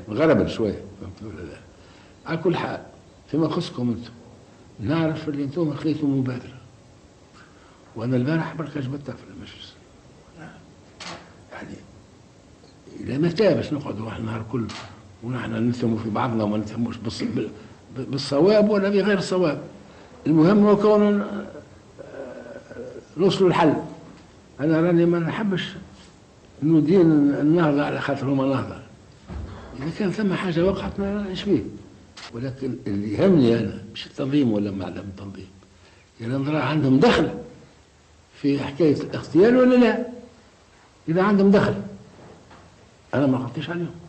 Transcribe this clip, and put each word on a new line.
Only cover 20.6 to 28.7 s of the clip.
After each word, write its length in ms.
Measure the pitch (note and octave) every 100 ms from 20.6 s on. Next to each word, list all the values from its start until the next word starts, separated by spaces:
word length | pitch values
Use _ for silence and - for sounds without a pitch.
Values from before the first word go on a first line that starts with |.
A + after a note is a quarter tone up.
| G#3
هو 100 | G3+
كون، 440 | G#3 G#3 G#3 G3+
آه، 260 | - G3+ - - - - - - C3+ C#3 B2+ B2 - - - A#2+ - - - D3
نوصلوا 320 | F#3 - F3+
الحل. 240 | - D#3+ - - - - - - - - -
أنا 220 | D3+ D#3+
راني 240 | F3 E3+ E3+
ما 140 | E3+
نحبش 540 | D#3+ - G#3+ F3 - - - - - - _ _ - -
ندين 380 | D3 D#3+ C#3+ F#3+ E3 D3+ C#3+ C3
النهضة 440 | D3 F3 D#3 C#3+ C#3
على 160 | C3+
خاطر 240 | C#3+ C3 C3
هما 200 | C3+ C3+
نهضة. 360 | C3 G2+